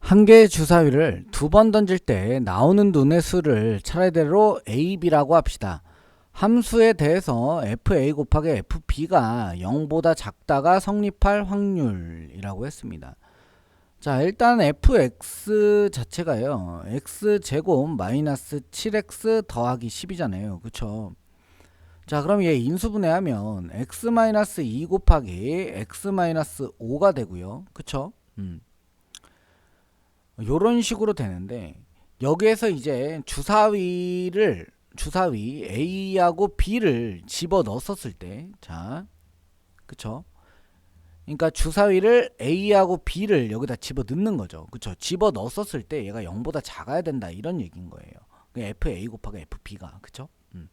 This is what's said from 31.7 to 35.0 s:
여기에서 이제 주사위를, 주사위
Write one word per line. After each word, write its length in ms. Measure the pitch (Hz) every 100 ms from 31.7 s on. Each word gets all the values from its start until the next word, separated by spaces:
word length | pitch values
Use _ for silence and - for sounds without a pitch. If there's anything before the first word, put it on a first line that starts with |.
| - _ _ _ _
여기에서 480 | 131 160 214 220 226
이제 520 | 160 123 131 139 160 -
주사위를, 1400 | - 143 214 214 208 180 180 180 180 180 180 214 98 82 _ _
주사위 680 | -